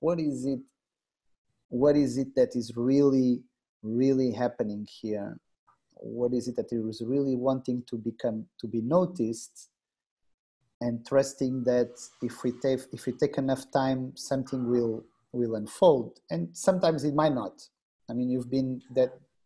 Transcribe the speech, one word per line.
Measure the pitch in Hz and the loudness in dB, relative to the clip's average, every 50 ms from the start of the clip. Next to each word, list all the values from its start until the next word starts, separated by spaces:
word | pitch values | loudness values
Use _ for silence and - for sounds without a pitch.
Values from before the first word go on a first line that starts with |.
what | 147 160 175 165 | -2 -2 0 0
is | 156 147 135 123 127 | -2 -2 -4 -2 -4
it, | 139 135 123 - - _ _ _ _ _ _ _ _ _ _ _ _ _ _ _ _ _ _ _ _ | -4 -4 -4 -8 -14 _ _ _ _ _ _ _ _ _ _ _ _ _ _ _ _ _ _ _ _
what | - 120 135 147 147 | -2 2 4 4 4
is | 147 143 127 120 135 | 4 2 2 0 -2
it | 131 135 - | -4 -2 2
that | 131 123 123 - | 2 2 2 2
is | 123 113 117 117 | -4 -4 -4 -4
really, | 120 120 127 135 143 143 139 135 131 127 123 123 123 - _ _ _ _ _ _ _ - | -2 0 2 4 6 6 6 6 6 4 4 2 0 -2 _ _ _ _ _ _ _ -8
really | 107 113 120 131 135 135 131 131 123 107 | -4 0 2 2 4 4 4 2 0 0
happening | 117 123 120 - - 117 104 104 104 104 - | 0 -2 -2 -2 -2 -4 -4 -4 -8 -10 -12
here? | - - - 107 107 104 101 104 113 - - _ _ _ _ _ _ _ _ _ _ - | -14 -12 -6 -6 -6 -6 -6 -8 -12 -14 -18 _ _ _ _ _ _ _ _ _ _ -16
What | - 113 113 117 123 120 123 | -14 -12 -6 -2 -2 0 0
is | 123 117 | 0 -2
it | 123 120 | -2 -4
that | 123 113 - 120 | -4 -4 -2 -4
is | 113 110 110 110 - 117 | -4 -4 -4 -6 -6 -4
really | 113 135 143 139 135 131 | -2 0 0 2 0 0
wanting | 123 123 135 135 131 127 - 123 123 120 - | 0 0 0 0 0 -2 -4 -4 -4 -6 -8
to | 123 | -10
become, | 113 107 117 113 - - 120 107 110 110 - _ - | -6 -6 -8 -6 -4 -4 -4 -4 -4 -8 -12 _ -12
to | - 110 | -10 -6
be | - 117 113 | -4 -4 -2
noticed? | 120 156 180 185 175 185 - 117 110 113 - - - _ - - _ _ _ _ _ _ _ _ _ _ _ _ _ _ _ _ _ _ _ _ _ _ _ | 2 2 2 2 2 -2 -4 -2 -2 -2 -6 -10 -16 _ -20 -20 _ _ _ _ _ _ _ _ _ _ _ _ _ _ _ _ _ _ _ _ _ _ _
And | 120 120 117 117 - | -4 -4 -4 -4 -4
trusting | - 139 135 131 135 - - 139 127 131 131 120 | 2 2 4 4 2 -2 -2 -2 -2 -2 0 0
that | 123 123 123 120 120 - - - - _ _ 127 | 2 4 4 2 0 -2 -12 -20 -20 _ _ -8
if | 117 - - - | -8 -6 -4 -4
we | 123 123 | -4 -4
take, | - - 135 131 123 131 - - | -2 0 0 0 0 -2 -8 -14
if | 127 - | -8 -6
we | 131 123 | -8 -2
take | - 151 143 - | 0 0 0 0
enough | 147 135 131 131 135 - - - | -2 0 0 -2 -2 -4 -2 0
time, | 139 131 131 131 131 127 131 - | 0 2 2 0 -2 -4 -8 -10
something | - - - 139 135 131 - 135 127 123 117 | -14 -6 -4 -4 -4 -2 -4 -4 -4 -2 0
will, | 123 120 117 113 110 113 - _ _ _ _ _ - | 2 2 2 0 -2 -6 -8 _ _ _ _ _ -4
will | 123 120 113 113 | -2 -2 -2 -2
unfold. | 107 107 - - - 196 175 147 123 113 - - - _ - | -4 -6 -10 0 4 6 6 6 6 2 -4 -10 -16 _ -8
And | 165 170 170 170 - | -6 -6 -6 -6 -8
sometimes | - - 196 185 180 180 165 165 147 135 | 0 2 2 2 4 2 2 2 2 0
it | 151 139 | 0 2
might | 151 156 156 139 | 2 2 2 2
not. | 123 104 95 - - - - _ _ _ _ _ _ _ - | 0 -4 -6 -10 -14 -20 -20 _ _ _ _ _ _ _ -8
I | 117 | -4
mean, | 120 123 127 | -4 -2 -2
you've | 127 127 123 120 | -2 -4 -4 -2
been | 131 135 131 131 131 123 - - 123 | -2 -2 0 -2 -4 -8 -10 -4 0
that | 131 127 127 - - _ _ _ _ _ | 2 2 2 0 -8 _ _ _ _ _